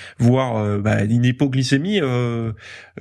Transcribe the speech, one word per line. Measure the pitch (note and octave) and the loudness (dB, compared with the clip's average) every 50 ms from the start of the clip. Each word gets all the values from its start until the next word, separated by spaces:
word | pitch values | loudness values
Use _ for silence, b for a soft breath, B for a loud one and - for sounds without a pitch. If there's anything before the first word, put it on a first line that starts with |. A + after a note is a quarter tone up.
| B B B B | B B B B
voire, | A#2 A#2+ B2+ C3 C3 B2 A2+ A2 | 4 4 4 4 2 0 -2 -2
euh, | G#2+ G#2 G2+ G2+ | -2 -2 -2 0
bah, | G2+ A2 G#2+ G#2 G2+ | 0 0 0 0 0
une | G#2 A2+ A#2+ B2 | 0 2 2 2
hypoglycémie, | B2 B2+ - D3 C#3 B2+ C3+ B2+ B2+ C3+ C#3 D#3 G3 G#3+ G3 D3+ | 2 2 2 0 0 0 0 0 0 0 0 0 0 -2 0 0
euh, | C3 B2 B2 B2 A#2+ A#2 A#2 A2+ A2+ G#2 B B B B B B B B - | 0 0 -2 -2 -2 -4 -4 -4 -6 -8 B B B B B B B B -6